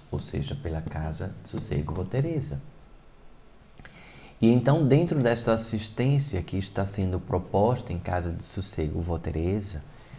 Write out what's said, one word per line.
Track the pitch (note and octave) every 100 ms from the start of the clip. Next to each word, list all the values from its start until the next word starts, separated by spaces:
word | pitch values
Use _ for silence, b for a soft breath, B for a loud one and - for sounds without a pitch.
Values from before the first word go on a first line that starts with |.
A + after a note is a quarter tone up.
| -
ou | C#2+
seja, | - - C#2 C#2+
pela | - D#2+
Casa | D#2+ D#2+ D#2 D#2 F#2 -
de | -
Sossego | E2 - - D#2
Vó | E2
Teresa. | F#2 B2 D#3 D#3+ - C#2+ - - - - - - - - - - - - B B B B B B
E | A2+
então, | B2 B2+ E3 C#3
dentro | C#3+ F3 D#3
desta | A#2 A#2 -
assistência | A2+ - A2 - - B2+ C#3+ C#3 F#2
que | E2+ F#2+
está | G2 - G2
sendo | - F#2 F2+
proposta | - F#2+ F#2 G2 A2 B2+ -
em | F2
Casa | F2+ F2+ E2+
de | E2
Sossego | - - F#2+ - D2+ E2
Vó | E2+ E2
Teresa, | D#2+ D#2 E2+ G#2 F#2+ D#2 - B B